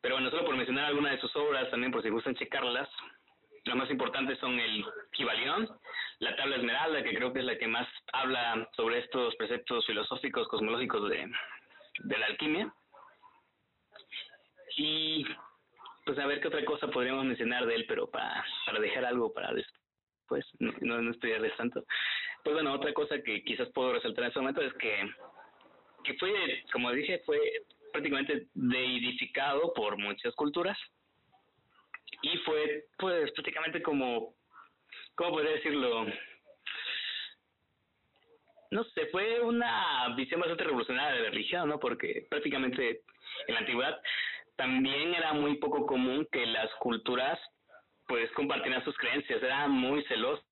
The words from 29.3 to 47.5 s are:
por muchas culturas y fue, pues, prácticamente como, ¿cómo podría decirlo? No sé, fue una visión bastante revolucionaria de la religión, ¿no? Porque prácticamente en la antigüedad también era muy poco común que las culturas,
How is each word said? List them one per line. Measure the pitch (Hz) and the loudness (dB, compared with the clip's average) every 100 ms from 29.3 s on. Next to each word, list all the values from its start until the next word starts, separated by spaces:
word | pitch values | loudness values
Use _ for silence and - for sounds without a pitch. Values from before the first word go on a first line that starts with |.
| - 139 143 170 123 | 0 2 4 2 2
por | 104 101 | 0 0
muchas | 101 101 120 | -4 -2 -4
culturas | - 147 156 180 202 - _ _ _ _ _ _ _ _ _ _ - - - | 0 0 2 0 -2 -8 _ _ _ _ _ _ _ _ _ _ -18 -16 -6
y | - - | -4 -2
fue, | - 151 151 151 - - | 0 2 2 -2 -6 -4
pues, | 190 175 147 | 0 2 2
prácticamente | 147 156 156 160 165 | 0 -4 -2 -2 0
como, | 165 143 127 117 110 _ _ - - _ _ - - | 2 2 4 2 -2 _ _ -20 -20 _ _ -20 -12
¿cómo | - 170 | -2 0
podría | 156 151 | 4 2
decirlo? | 151 156 143 127 113 107 95 - - _ - - - - - - - - - _ _ _ _ _ _ _ _ _ _ _ - - | 2 2 2 4 2 0 -4 -12 -18 _ -16 -12 -8 -6 -4 -4 -6 -10 -14 _ _ _ _ _ _ _ _ _ _ _ -20 -6
No | 202 226 - | -6 -4 -4
sé, | 156 | -4
fue | 185 214 233 | -2 0 2
una | 233 233 240 214 175 135 123 120 | 2 2 2 0 0 0 -2 -2
visión | 127 170 | -2 -2
bastante | 170 170 | -2 -2
revolucionaria | 165 131 113 127 127 127 | 0 0 0 0 0 2
de | 110 | 0
la | |
religión, | 110 107 175 156 | -2 -2 0 0
¿no? | 151 | 0
Porque | 123 117 - - - | -2 -2 -2 -4 -4
prácticamente | 147 147 139 131 127 120 113 - _ - - - | -2 -2 0 0 2 0 -2 -10 _ -12 -10 -4
en | |
la | 113 | -4
antigüedad | 110 120 139 160 - - - - - - | 0 0 0 -2 -4 -2 -2 -6 -12 -4
también | 131 131 135 143 165 | 2 4 4 2 0
era | 175 160 | 2 2
muy | 151 147 143 | 2 2 2
poco | 147 143 - | 2 2 2
común | 131 127 135 151 | 4 4 2 0
que | 143 117 | 0 0
las | 113 110 - | 0 0 0
culturas, | 123 117 107 123 135 170 - | 0 0 0 2 2 0 -6